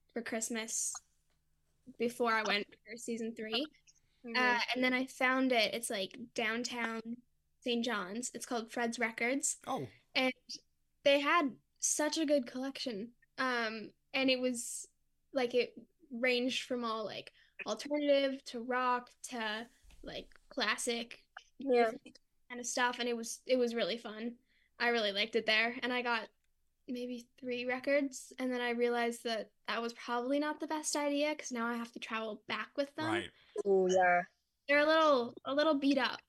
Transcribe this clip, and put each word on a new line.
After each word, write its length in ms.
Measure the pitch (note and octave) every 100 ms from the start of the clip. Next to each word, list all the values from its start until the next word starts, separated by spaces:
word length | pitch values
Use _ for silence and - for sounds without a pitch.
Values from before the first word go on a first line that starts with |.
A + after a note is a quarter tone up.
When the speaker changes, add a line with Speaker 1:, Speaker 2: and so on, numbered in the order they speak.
| _
Speaker 1:
for 80 | A#3+
Christmas 720 | A#3 A3+ A3+ A3+ A3+ - - - - _ _ _ _ _ _ _ - -
before 340 | A#3+ A#3+ A#3
I 100 | A3
went 240 | G#3+ G3+ - -
for 120 | G#3 A#3
season 380 | - A3+ A3+ A#3
three. 300 | G#3+ A#3 D4+ _ _ _ _ _ A#3+
Speaker 2:
Mm-hmm. 100 | B3
Speaker 1:
Uh, 220 | B3+ A#3+ -
and 80 | B3+
then 100 | B3+
I 140 | B3+ C4
found 460 | - B3+ C4 C4
it. 200 | A#3+ G#3
It's, 160 | A3+ -
like, 260 | G#3+ F#3+ - A#3+
downtown 640 | - A3 A#3 A#3+ B3 A3+ A3+ A3+ A#3+ _ _ _ _
Saint 240 | B3 A#3
John's. 460 | A#3+ G#3 F3+ A3 B3
It's 100 | A#3 -
called 260 | A#3+ A#3
Fred's 260 | B3 A#3 A#3
Records. 600 | A3+ A#3 A#3+ C#4 - - -
Speaker 3:
Oh. 180 | - B2+ - _ C#4
Speaker 1:
And 160 | C4 - - - _ _ _ _
they 160 | C#4+ C#4+
had 300 | C#4+ F4 C#4 - _ _
such 400 | - - G3+ D#4+
a 80 | D4
good 200 | D4 A#3
collection. 640 | B3+ C#4 - C4 G3+ A#3 - _ -
Um, 520 | C4 A#3+ A3+ A3 G#3 - _
and 140 | C#4 C4+
it 120 | B3+
was, 480 | B3+ A#3+ - - - _ _ _ _
like, 220 | C4+ A#3+
it 200 | B3 - - - _ -
ranged 540 | A#3 B3+ B3 B3+ A#3+
from 200 | - B3
all, 200 | A#3 A3
like, 260 | G3+ A2 - - _ - -
alternative 800 | G#3+ C#4+ D4 C#4+ C#4 C4+ C4+ -
to 140 | A#3+
rock 500 | B3 B3+ B3+ B3 A#3+ - -
to, 380 | A#3+ A3 G#3+ A#3+ _ - -
like, 240 | - D3+ - - _
classic 720 | - G#3+ B3 B3 A#3 A#3 - _ - - -
Speaker 2:
Yeah. 320 | C4+ A#3+ A3+ - - - _ _ _
Speaker 1:
kind 120 | B3
of 60 | A#3
stuff. 320 | C4 B3 A#3+
And 100 | A#3+
it 80 | A#3
was, 240 | A3+ - -
it 100 | B3+
was 180 | A#3+ A#3
really 220 | F3+ A#3
fun. 340 | A3 G#3+ A#3 A#3+ _ _ _ -
I 80 | A#3+
really 240 | A#3 G#3
liked 240 | G3 A#3 A3+
it 100 | A3
there. 300 | G#3+ A#3 B3+
And 80 | B3
I 100 | B3
got 200 | A#3+ A3+ - _ _ _ _ _ -
maybe 380 | B3 B3 A#3+ A#3+ _
three 240 | B3+ B3
records. 680 | B3 B3+ C#4 C#4+ C#4 - - -
And 140 | B3+
then 80 | B3
I 100 | A#3+
realized 520 | A#3+ A#3+ A#3+ A#3 A#3
that 260 | A#3 A3 G3+ _ -
that 140 | G#3+
was 100 | A#3
probably 440 | A#3 - A#3+ B3 C#4+
not 220 | D4+ D4+
the 60 | D#4
best 260 | B3+ G3+ D4+
idea 380 | D4 C#4+ D4+
'cause 160 | D4+ -
now 160 | A#3+ A#3
I 80 |
have 160 | A#3 A#3
to 60 | -
travel 440 | - A3+ A3 G#3+ -
back 200 | G#3+ A3 -
with 180 | C#4 -
them. 100 | G#4+
Speaker 3:
Right. 240 | - - - _ - G3
Speaker 2:
Ooh, 220 | F#3+ F#3
yeah. 320 | F#3 F3+ F3 F3+ _ _ _ -
Speaker 1:
They're 120 | C#4+
a 60 | D4+
little, 480 | D#4+ D#4 C4+ - - -
a 60 |
little 200 | C#4 D#4+
beat 240 | C#4 C#4 C4+
up, 220 | A#3+ -